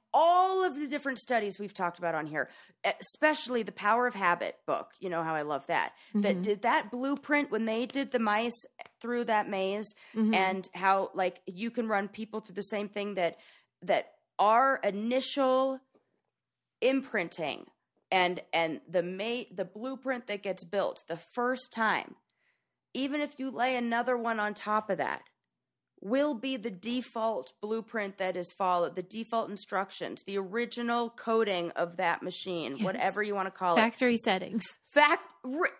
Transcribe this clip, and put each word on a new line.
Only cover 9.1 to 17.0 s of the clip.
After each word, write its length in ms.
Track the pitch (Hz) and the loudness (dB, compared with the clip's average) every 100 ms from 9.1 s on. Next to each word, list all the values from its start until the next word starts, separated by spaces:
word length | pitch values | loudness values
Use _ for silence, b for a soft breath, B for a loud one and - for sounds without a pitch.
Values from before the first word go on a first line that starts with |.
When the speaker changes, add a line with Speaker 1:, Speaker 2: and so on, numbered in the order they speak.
| 240 233 | -4 2
Speaker 1:
that 220 | 214 202 | 2 2
maze 460 | 196 190 202 208 - B 220 | -2 -2 -2 -6 -12 B 0
Speaker 2:
Mm-hmm. 180 | 214 | 2
Speaker 1:
and 340 | 220 190 190 185 | 4 4 0 -6
how, 380 | 185 190 196 185 | 0 4 4 2
like, 280 | 170 185 - - | 0 0 -2 -14
you 240 | 180 226 | -6 -6
can 160 | 233 226 | -2 0
run 220 | 208 202 | 0 -2
people 320 | 202 220 214 | -6 -8 -8
through 140 | 220 185 | -8 -8
the 80 | |
same 260 | 202 214 208 | -6 -4 -4
thing 240 | 208 202 | -6 -4
that, 240 | 190 170 156 b b b _ | 0 0 -2 b b b _
that 320 | 180 165 - _ _ - | 0 0 0 _ _ 2
our 380 | 196 226 269 269 | 6 8 6 2
initial 960 | 202 196 220 254 262 - 262 262 269 262 _ _ _ _ _ _ _ _ _ _ | 0 -2 0 0 0 0 2 4 2 -2 _ _ _ _ _ _ _ _ _ _
imprinting 840 | 247 269 | 2 2